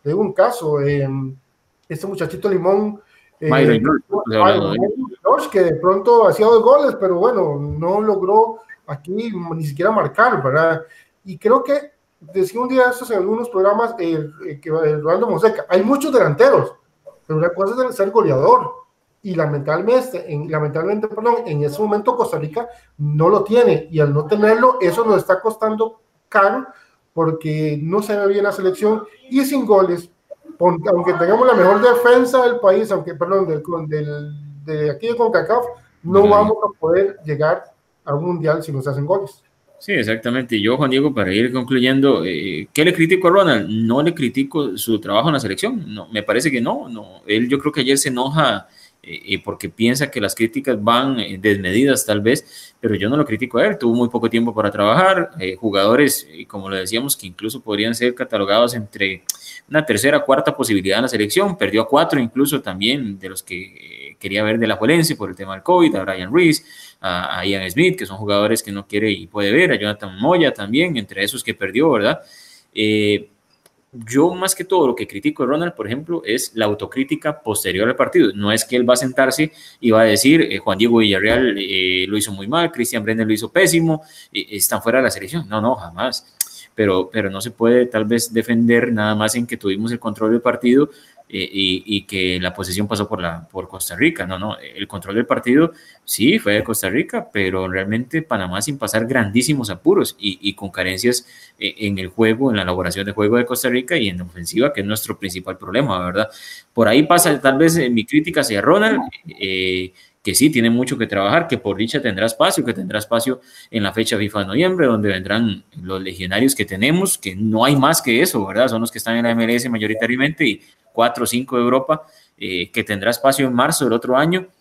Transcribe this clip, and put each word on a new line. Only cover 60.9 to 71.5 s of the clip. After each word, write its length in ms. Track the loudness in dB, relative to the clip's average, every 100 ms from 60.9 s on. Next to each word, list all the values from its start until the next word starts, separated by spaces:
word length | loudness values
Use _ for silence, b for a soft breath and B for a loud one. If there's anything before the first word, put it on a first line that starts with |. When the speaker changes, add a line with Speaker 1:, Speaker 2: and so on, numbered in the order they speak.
| 0
Speaker 2:
en 60 |
la 60 | 0
selección, 460 | -2 0 0 0 -2
perdió 280 | 0 0
a 40 | 2
cuatro 320 | 2 2 0
incluso 420 | -2 -2 -2 -2
también 580 | -6 -4 -2 -2 -6 -10
de 100 | -12
los 140 | -14
que, 200 | -12 -14
eh, 540 | -14 -20 -20 -20 -20 _
quería 240 | -6 -2
ver 140 | 0 0
de 80 | 0
la 120 | 0
Juelense 380 | 2 4 2 -2
por 140 | -8
el 60 | -10
tema 180 | -12
del 80 | -8
covid, 340 | 2 4 4 2
a 80 |
Brian 280 | -4 -6 0
Ruiz, 340 | 2 4 2 B B B B
a, 400 | -4 -4 -4 -4
a 60 | -2
Ian 240 | -2 -2
Smith, 300 | 2 2 0
que 60 | -8
son 100 | -8
jugadores 460 | -2 0 2 0
que 80 | -2
no 160 | -10 -6
quiere 240 | -2 -2
y 160 | -2 -6
puede 240 | -4 0
ver, 200 | 2 2
a 40 | 0
Jonathan 440 | -2 -6 -12 -4
Moya 340 | 0 2 2
también, 440 | 0 -4 -2 -2 -4
entre 260 | -8 -4
esos 200 | -4 -4
que 100 | -10